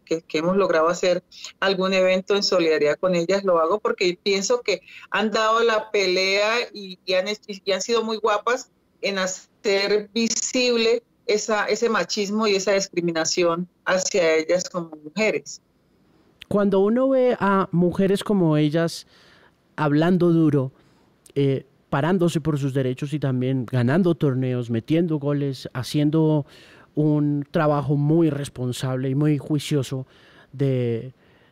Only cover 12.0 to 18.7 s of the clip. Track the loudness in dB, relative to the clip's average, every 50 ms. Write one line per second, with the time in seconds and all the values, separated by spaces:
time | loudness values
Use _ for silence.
12 | -2 -2 -4 -4 -4 -2 -2 0 2 2 0 0 2 2 0 0 0 -2 -4 -4
13 | -2 -2 0 -2 -2 0 0 2 2 2 2 0 -4 -8 _ _ -4 -2 -2 0
14 | 0 0 0 2 2 4 2 2 2 2 0 0 -2 -4 -6 -8 -8 -8 -12 -16
15 | -16 -10 -4 -2 -2 -2 -2 -4 -6 -12 -18 -20 _ _ _ _ _ _ _ _
16 | _ _ _ _ _ _ _ _ -6 -2 0 0 2 2 2 2 2 2 2 2
17 | 2 2 2 2 2 2 0 0 0 2 2 2 0 0 0 0 2 2 2 2
18 | 2 2 0 0 0 0 0 2 2 2 2 2 2 2